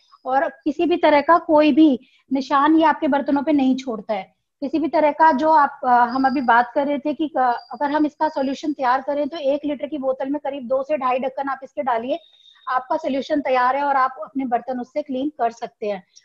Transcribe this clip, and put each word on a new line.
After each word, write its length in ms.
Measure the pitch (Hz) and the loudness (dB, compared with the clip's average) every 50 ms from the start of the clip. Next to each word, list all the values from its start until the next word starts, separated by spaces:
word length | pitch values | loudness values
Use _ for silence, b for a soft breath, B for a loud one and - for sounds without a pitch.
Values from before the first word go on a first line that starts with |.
| b b b b - | b b b b -6
और 240 | 262 262 277 330 294 | -2 0 0 0 -2
किसी 360 | - - - 311 277 - 349 | -6 -6 -6 -6 -2 -2 0
भी 120 | 294 349 - | 0 0 2
तरह 240 | - 311 302 285 | 4 4 4 4
का 160 | 285 - 330 349 | 4 4 2 2
कोई 340 | 330 - 311 302 302 302 | 4 4 4 4 6 4
भी 280 | 254 302 320 302 254 - b b b b b b 269 | 6 6 6 6 4 2 b b b b b b -6
निशान 420 | 277 277 - 302 277 277 311 320 | -4 -4 0 0 2 4 4 4
ये 80 | 320 320 | 4 4
आपके 240 | 311 285 - 320 294 | 4 2 2 0 0
बर्तनों 360 | 277 277 - - 277 285 269 | 0 0 0 0 -2 0 2
पे 80 | 320 | 2
नहीं 240 | 302 285 262 262 262 | 2 2 4 2 0
छोड़ता 380 | 262 - 262 220 185 - - 214 | 0 -2 -8 -8 -8 -6 -6 -6
है। 200 | 196 190 - _ _ _ _ _ - | -6 -6 -10 _ _ _ _ _ -10
किसी 200 | 285 262 - 302 | -10 -4 -4 -2
भी 80 | 311 294 | -4 0
तरह 240 | - 320 302 294 | 0 2 2 2
का 200 | 294 302 320 320 | 2 4 4 4
जो 200 | 302 254 311 311 | 4 4 2 4
आप, 280 | 320 302 285 277 - - - | 4 4 4 2 0 -4 0
अ, 60 | 254 | 2
हम 380 | 247 240 247 240 240 269 269 269 | 4 4 4 2 0 -2 -2 0
अभी 140 | 254 302 | 0 -2
बात 300 | 247 233 233 240 359 - - | 2 4 4 4 4 2 -2
कर 120 | 294 285 285 | -4 -2 -2
रहे 120 | 285 277 | -2 -4
थे 140 | - 302 294 | -2 -4 -4
कि, 200 | - 320 294 - 277 | -4 -4 -4 -2 0
अ, 300 | 254 247 233 233 - - | 0 0 0 -2 -6 -14
अगर 200 | - 226 294 277 | -8 -6 -4 -2
हम 140 | 285 311 302 | 0 0 0
इसका 240 | 285 - - 311 302 | -2 -2 -2 -2 -2
solution 440 | 311 294 269 269 269 - - 311 285 | -2 -2 -4 -4 -4 -6 -6 -8 -6
तैयार 280 | - 269 240 254 277 | -2 0 0 0 0
करें 280 | 262 302 285 294 294 277 | 0 -4 -4 -2 -4 -4
तो 80 | 320 339 | -6 -4
एक 240 | 285 262 285 294 302 | -2 -2 -2 -2 -2
liter 220 | 294 294 240 294 254 | -6 -6 -6 -8 -8
की 100 | 311 294 | -8 -6
बोतल 320 | 262 262 262 269 277 269 | -4 -4 -4 -4 -4 -6
में 120 | 285 302 - | -6 -6 -6
करीब 240 | 277 277 285 247 226 | -8 -8 -8 -6 -4
दो 160 | 262 269 269 | -4 -4 -2
से 140 | 277 302 277 | -2 -4 -2
ढाई 220 | 269 254 254 262 | -2 -2 -2 -2
ढक्कन 300 | 254 262 262 - 269 277 | -2 -4 -6 -6 -6 -6
आप 100 | 262 262 269 | -6 -8 -10
इसके 200 | 254 - 302 285 | -16 -10 -8 -4
डालिए, 360 | 262 240 226 233 254 302 339 b b b b b b b b b - | -2 -2 -2 -2 -4 -6 -6 b b b b b b b b b -4
आपका 300 | 254 254 254 - 330 302 | -4 -4 -2 -2 -6 -4
solution 440 | 330 302 262 277 240 - 311 294 | -2 -4 -4 -4 -4 -2 -4 -2
तैयार 340 | 277 285 254 247 247 247 262 | -2 0 0 2 2 2 0
है 80 | 277 285 | 0 0
और 120 | 285 277 | 0 0
आप 200 | 262 254 262 262 - 311 | 2 0 0 -2 -6 -14
अपने 220 | - - 269 269 | -10 -8 -6 -4
बर्तन 340 | 240 240 233 233 262 254 247 | -2 -2 -4 -4 -4 -8 -8
उससे 220 | 240 - - 302 | -8 -8 -8 -8
clean 280 | 294 - 254 254 277 302 | -6 -6 -6 -6 -6 -6
कर 220 | - - 240 233 | -4 -2 -4 -4
सकते 360 | 226 - 240 202 _ - 226 208 | -4 -6 -14 -14 _ -8 -6 -6
हैं। 160 | 202 185 - b b b b | -6 -6 -10 b b b b